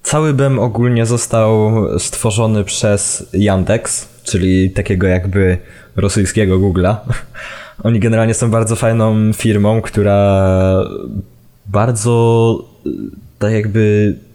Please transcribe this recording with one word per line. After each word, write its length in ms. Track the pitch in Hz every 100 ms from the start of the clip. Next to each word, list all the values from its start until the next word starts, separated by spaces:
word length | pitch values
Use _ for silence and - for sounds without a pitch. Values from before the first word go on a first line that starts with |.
Cały 300 | - 151 156
bem 260 | 139 139 131
ogólnie 480 | 120 107 123 120 113
został 640 | 120 - 117 110 110 107 113 85 -
stworzony 680 | - - 117 104 113 107
przez 600 | 98 - 110 101 - - -
Yandex, 760 | 98 101 95 87 113 - - - -
czyli 460 | - 98 92 92 95
takiego 360 | 95 98 95 95
jakby 520 | 90 92 95 95 90 - - - -
rosyjskiego 600 | 101 110 92 - 101 92
Google'a. 380 | 101 90 90 107 - - - - - - - -
Oni 180 | 113 113
generalnie 340 | 110 113 113
są 160 | 110 117
bardzo 260 | 113 110 113
fajną 560 | 117 113 110 110 107
firmą, 500 | 107 113 104 101 110
która 640 | - - 101 101 101 98 95 95 95 95 - - - - - - - _ -
bardzo, 1000 | 101 117 113 113 120 117 117 113 117 - - -
y, 40 | 55 53 - - -
tak 140 | 104
jakby 640 | 110 107 107 107 104 104 90 -